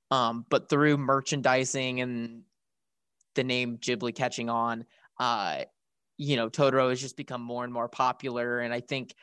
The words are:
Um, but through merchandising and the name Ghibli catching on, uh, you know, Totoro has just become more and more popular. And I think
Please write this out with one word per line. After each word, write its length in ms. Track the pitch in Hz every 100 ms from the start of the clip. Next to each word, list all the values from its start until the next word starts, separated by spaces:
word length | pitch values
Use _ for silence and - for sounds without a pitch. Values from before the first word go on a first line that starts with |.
| _
Um, 340 | 131 117 117 117
but 200 | - 147
through 280 | 147 151 143
merchandising 1040 | 135 135 135 143 131 131 127 135 131 127
and 400 | 127 120 117 117 - _ _ _ _ _ _ _ _ -
the 80 |
name 340 | 127 123 123 117
Ghibli 380 | - 120 120 117
catching 340 | 127 - 117
on, 360 | 117 117 113 117 _ _ -
uh, 460 | 123 113 92 71 - _ _ _ _ -
you 180 | 143 131
know, 140 | 113
Totoro 400 | 135 143 131 127
has 100 | 127
just 160 | 131 -
become 280 | 131 127
more 200 | 120 120
and 80 | 123
more 160 | 120 117
popular. 720 | - 127 127 135 120 120 120
And 120 | 120
I 60 | 120
think 340 | 123 135 123 -